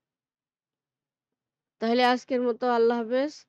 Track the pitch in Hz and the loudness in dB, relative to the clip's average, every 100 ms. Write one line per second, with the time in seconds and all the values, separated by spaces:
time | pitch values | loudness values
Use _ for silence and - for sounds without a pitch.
0 | _ _ _ _ _ _ _ _ _ _ | _ _ _ _ _ _ _ _ _ _
1 | _ _ _ _ _ _ _ - 226 247 | _ _ _ _ _ _ _ -6 -2 2
2 | 247 247 - 254 247 233 247 233 226 240 | 2 2 -2 -2 -2 -2 0 2 2 0
3 | 226 254 294 - | -2 -2 -4 -8